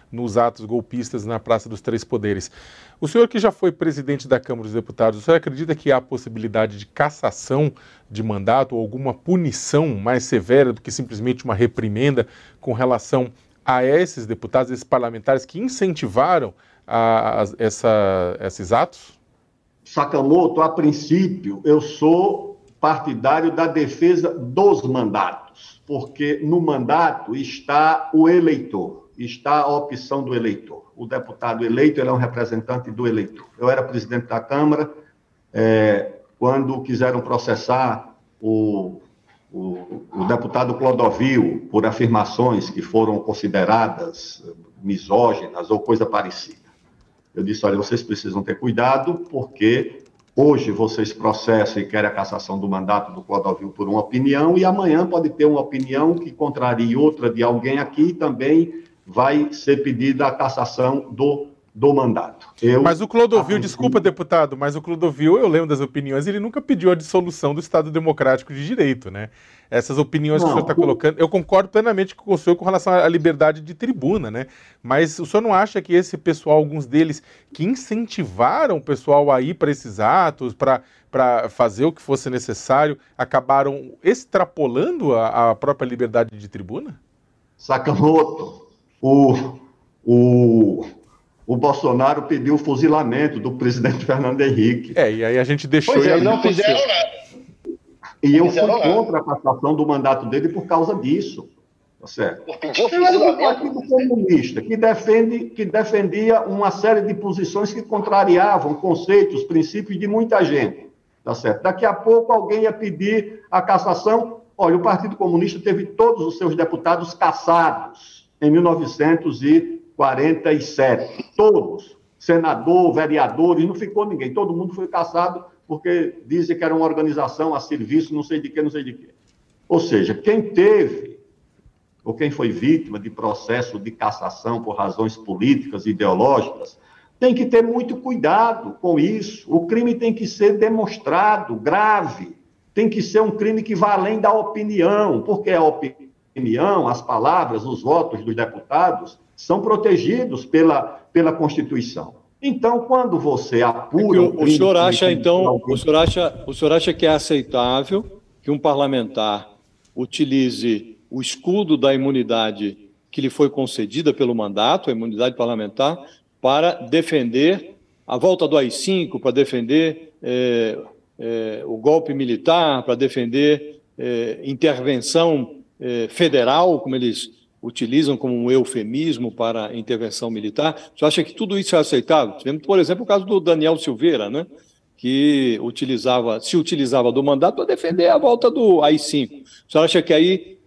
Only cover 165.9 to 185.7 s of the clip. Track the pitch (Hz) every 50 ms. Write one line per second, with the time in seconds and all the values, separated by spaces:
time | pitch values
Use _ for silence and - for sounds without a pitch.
165.9 | 165 - - - _ _ _ _ _ _ - 127 135 147 160 175 170 - 123 117
166.9 | 131 165 165 - 165 151 123 117 113 127 143 160 185 202 - - - _ _ _
167.9 | _ _ _ - 120 123 110 185 185 180 170 147 143 151 135 120 - - - 190
168.9 | 190 185 170 135 - 123 - 131 120 135 139 135 - 123 117 113 139 156 165 160
169.9 | 156 160 - - _ _ - 123 123 127 127 123 120 117 113 110 107 - - -
170.9 | - _ _ _ _ - - 113 117 113 113 110 107 113 - - 113 110 110 143
171.9 | 151 165 160 156 143 139 135 123 117 110 - 165 165 175 170 156 139 131 123 -
172.9 | 123 117 139 131 - 139 120 117 117 135 147 147 151 143 147 - - - _ _
173.9 | _ - 131 123 120 117 117 117 - - - 135 139 127 - 160 143 123 127 139
174.9 | 139 123 113 - - 165 165 170 160 143 127 - - - - _ _ _ - 127
175.9 | 120 120 113 110 - - 175 160 135 135 120 120 135 160 175 185 170 135 - 139
176.9 | 131 131 123 120 107 - - - - _ _ _ _ _ - 117 113 - 120 113
177.9 | 127 147 156 139 139 113 - 131 123 120 120 123 131 135 120 101 - 123 107 107
178.9 | 117 139 156 165 143 117 123 117 - - 117 113 113 113 107 107 123 117 110 -
179.9 | 123 110 117 110 101 - - 117 113 110 104 107 101 - 147 160 156 - - -
180.9 | _ - 147 151 147 - 156 - - - 220 185 202 196 190 - - 165 151 -
181.9 | - 131 117 - 160 156 131 107 95 - - 131 147 156 - - 196 190 165 139
182.9 | 180 185 240 - 208 202 185 190 208 190 165 170 170 160 151 160 165 156 - 151
183.9 | 127 110 143 170 156 120 104 101 120 143 170 - - - _ _ _ _ _ _
184.9 | _ _ - 123 131 135 143 147 147 139 135 123 113 104 - 120